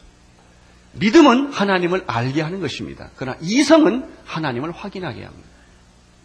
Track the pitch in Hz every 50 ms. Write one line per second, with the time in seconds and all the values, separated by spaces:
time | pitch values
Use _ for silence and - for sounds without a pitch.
0 | - - _ _ _ _ _ _ _ _ _ _ _ _ _ _ _ _ - -
1 | 165 220 226 339 311 277 226 262 285 285 - - 202 202 190 180 175 170 180 190
2 | - - 113 117 123 131 135 156 156 156 185 196 170 127 - - 104 69 69 -
3 | - - - - 135 127 123 - 160 170 220 277 311 - 320 320 311 180 220 262
4 | - - - - - - - 165 160 143 120 120 143 165 170 - - 202 - 196
5 | 185 147 107 101 98 - - - - - _ _ _ _ _ _ _ _ _ _
6 | _ _ _ _ _